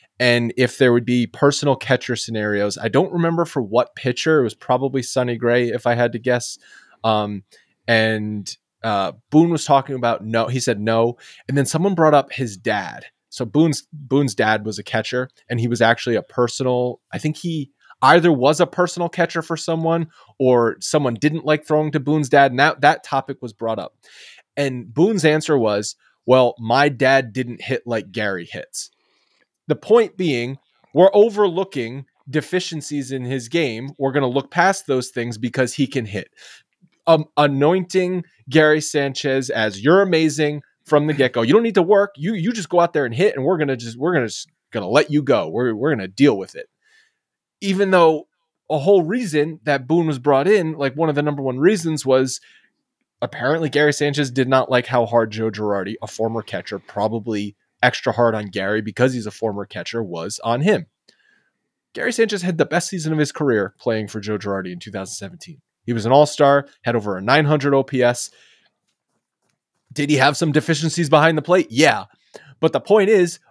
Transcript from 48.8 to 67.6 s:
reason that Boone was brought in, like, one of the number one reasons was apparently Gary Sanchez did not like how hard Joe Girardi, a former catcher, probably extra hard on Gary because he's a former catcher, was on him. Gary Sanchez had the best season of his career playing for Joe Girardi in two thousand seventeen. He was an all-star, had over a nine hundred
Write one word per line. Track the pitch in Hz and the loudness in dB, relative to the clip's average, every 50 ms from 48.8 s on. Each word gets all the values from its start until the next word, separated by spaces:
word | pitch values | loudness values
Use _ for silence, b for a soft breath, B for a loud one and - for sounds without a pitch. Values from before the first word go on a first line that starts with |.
| 139 190 202 185 | 2 4 4 4
reason | 160 160 220 254 247 175 151 151 151 165 156 - _ | 4 2 -2 -4 -4 -2 0 0 0 -2 -4 -6 _
that | 151 139 135 127 | -2 -2 -2 0
Boone | 127 165 175 165 | 0 0 2 2
was | 160 143 123 | 0 -2 0
brought | 127 147 139 135 147 185 | 2 2 2 4 4 4
in, | 214 202 165 160 | 2 2 2 -2
like, | 156 143 139 135 131 | -4 -4 -4 -4 -2
one | 147 165 156 | -2 -2 0
of | 143 | 0
the | 147 | 0
number | 147 151 147 143 | -2 -2 -4 -4
one | 135 131 123 127 | -4 -4 -2 2
reasons | 151 190 220 175 165 165 156 139 - | 2 2 2 2 -2 -4 -6 -4 0
was | 131 131 131 135 131 - b b b b b b b b b _ _ _ _ _ _ _ _ | 2 2 2 2 0 -4 b b b b b b b b b _ _ _ _ _ _ _ _
apparently | 120 - - - 117 135 156 165 165 135 | -8 -8 -6 -4 -2 -2 -2 -2 -2 -2
Gary | 113 147 151 151 | 0 2 2 2
Sanchez | 139 - 151 147 135 147 143 131 | 2 0 -2 -2 0 -2 -4 -2
did | 120 135 127 127 | -2 -2 0 2
not | 135 131 123 - | 2 2 2 2
like | 127 123 123 | 0 0 0
how | - 131 123 117 | 0 0 0 0
hard | 104 120 120 113 110 | 2 2 0 0 0
Joe | 104 110 110 110 | -2 -4 -4 -4
Girardi, | 98 107 107 104 101 98 92 101 110 - | -4 -4 -4 -2 -2 -2 -4 -6 -8 -10
a | 110 104 | -12 -12
former | - - 113 113 113 113 | -6 -6 -4 -4 -4 -6
catcher, | 104 - - 90 90 - 104 95 | -8 -8 -10 -10 -8 -10 -12 -12
probably | - - - 104 104 107 113 113 104 117 107 101 104 101 - _ _ _ _ _ | -12 -10 -6 -4 -4 -2 -4 -6 -6 -6 -6 -6 -6 -8 -10 _ _ _ _ _
extra | 127 123 - - - 127 | -2 -2 -2 -2 -4 -4
hard | 107 120 120 117 110 | 0 0 0 0 0
on | 107 104 | -2 -6
Gary | 98 90 101 95 98 107 110 | -8 -6 -6 -4 -4 -4 -4
because | 107 107 - - 123 135 | -4 -6 -2 0 0 0
he's | 127 120 104 | 0 -4 -8
a | 107 | -10
former | - - 113 110 101 101 98 | -8 -6 -6 -6 -6 -8 -10
catcher, | - - 95 - - - 117 | -12 -12 -12 -12 -8 -8 -8
was | 110 87 87 82 82 104 - - | -8 -8 -8 -10 -10 -10 -10 -8
on | - 113 120 131 | -4 -4 -2 0
him. | 151 208 202 107 - - _ _ _ _ _ _ _ _ _ _ _ _ _ _ _ _ _ _ _ _ - | 2 0 0 0 -2 -8 _ _ _ _ _ _ _ _ _ _ _ _ _ _ _ _ _ _ _ _ -10
Gary | - - 247 | -6 -4 -2
Sanchez | 233 - 226 214 214 185 | 0 0 0 0 -2 -4
had | 175 185 170 160 | -4 -2 -2 -2
the | 156 | -2
best | - 160 170 - - | 0 -2 -2 -4 -4
season | 196 175 151 156 | -6 -6 -4 -2
of | 160 156 | 0 0
his | 151 - | 0 -2
career | - - 156 135 117 104 95 98 - _ | -2 -2 0 0 2 0 0 -2 -6 _
playing | - 123 113 110 107 98 | -4 -4 -2 -2 -4 -6
for | - 110 | -8 -10
Joe | 98 107 107 98 | -6 -6 -6 -6
Girardi | 104 101 98 95 92 90 | -4 -6 -6 -6 -6 -8
in | 90 85 | -12 -14
two | - 107 | -14 -12
thousand | 98 98 98 95 - | -12 -10 -10 -10 -12
seventeen. | - 101 90 87 82 - 90 76 - _ _ _ _ _ | -14 -14 -16 -16 -18 -20 -20 -20 -20 _ _ _ _ _
He | 120 | -6
was | 120 113 104 | -4 -2 2
an | 117 | 4
all-star, | 131 147 151 147 - - 147 139 143 143 139 b b b | 6 6 6 4 4 2 4 4 4 4 0 b b b
had | - 123 117 | -4 -2 -2
over | 113 101 104 95 | -2 -2 -4 -6
a | 92 | -4
nine | 98 113 135 156 151 | 0 2 2 4 4
hundred | 147 151 143 | 2 2 0